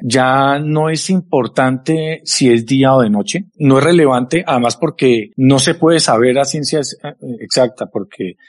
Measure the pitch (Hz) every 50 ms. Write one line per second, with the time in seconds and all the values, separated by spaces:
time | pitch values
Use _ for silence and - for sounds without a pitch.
0 | - 123 110 131 127 131 131 135 135 139 139 147 151 151 151 156 156 160 160 156
1 | - - 190 185 180 180 - 135 120 113 - - 131 131 131 123 131 - 160 160
2 | 156 156 160 156 - - - - 139 123 117 117 117 117 135 135 135 131 135 131
3 | 120 104 104 101 98 - - 175 202 - _ - 151 135 135 135 139 165 175 170
4 | 151 135 127 123 123 127 160 170 185 - 143 123 120 120 - - 165 151 - -
5 | 143 131 120 113 104 - _ - 131 131 139 131 - 175 165 - 160 160 170 160
6 | - - 120 113 120 127 123 139 139 - - 151 143 - 156 151 135 - - -
7 | - 147 139 - 143 135 120 107 110 95 - 131 127 117 123 - 107 95 - 104
8 | 98 - - - 101 90 - _ _